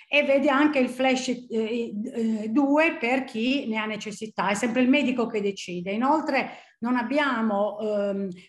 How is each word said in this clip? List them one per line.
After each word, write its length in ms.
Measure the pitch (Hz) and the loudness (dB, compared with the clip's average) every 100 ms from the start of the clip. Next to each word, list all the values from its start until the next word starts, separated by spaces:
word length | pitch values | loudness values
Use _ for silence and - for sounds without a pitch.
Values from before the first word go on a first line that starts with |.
| - | -2
e 140 | 285 | 2
vede 280 | 269 277 294 | 4 4 4
anche 280 | 262 302 277 | 4 4 4
il 100 | 247 | 0
flash, 400 | - 262 254 - | 2 2 2 0
eh, 640 | 240 - 220 220 233 233 208 226 | -4 -4 -4 -2 -2 -4 -6 -6
eh, 340 | 240 226 220 220 | -2 -2 -2 0
due 460 | 226 277 294 330 320 | 2 4 4 4 2
per 240 | 233 269 | 0 0
chi 420 | 262 220 240 277 226 | -2 -4 -2 -2 -2
ne 120 | 220 | -4
ha 80 | 214 | -4
necessità. 640 | 214 214 - 214 - 185 | -6 -8 -10 -8 -2 0
È 40 | |
sempre 280 | 208 247 247 | 0 0 2
il 60 | 254 | 4
medico 380 | 285 269 247 220 | 4 2 0 -2
che 140 | 220 | -2
decide. 500 | 202 196 - 175 175 | -2 -4 -8 -8 -4
Inoltre 600 | 208 262 311 302 262 - - - _ | -2 2 2 0 -2 -2 -8 -20 _
non 160 | 233 254 | -2 -2
abbiamo, 840 | 226 285 285 240 220 202 208 208 | 0 0 0 0 0 0 -2 -2
ehm, 500 | 220 208 202 196 196 180 | -4 -2 -2 -2 -6 -8